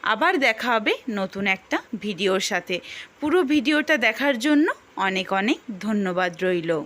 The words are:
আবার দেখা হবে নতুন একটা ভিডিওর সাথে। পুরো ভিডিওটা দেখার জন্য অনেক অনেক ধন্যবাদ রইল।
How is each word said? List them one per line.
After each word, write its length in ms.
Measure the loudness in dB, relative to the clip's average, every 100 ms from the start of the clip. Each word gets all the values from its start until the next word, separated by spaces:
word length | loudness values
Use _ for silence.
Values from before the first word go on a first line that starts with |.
আবার 300 | 0 2 2 4
দেখা 300 | 2 0 0
হবে 200 | 0 0 -2 -4 -4
নতুন 260 | -4 -4 -2
একটা 300 | -2 -2 -6 -4 -8
ভিডিওর 400 | -8 -2 0 2 0
সাথে। 260 | -4 -4 -8 -8 -18 -18 _
পুরো 180 | 0 2
ভিডিওটা 520 | 4 2 4 2 2 2
দেখার 380 | 2 0 0 0
জন্য 280 | 2 4 4 0 -10 -4
অনেক 320 | -2 -2 -2
অনেক 260 | -2 0 -2 -6 -8 -4
ধন্যবাদ 460 | -2 -2 0 -2 0
রইল। 280 | -2 0 0 -2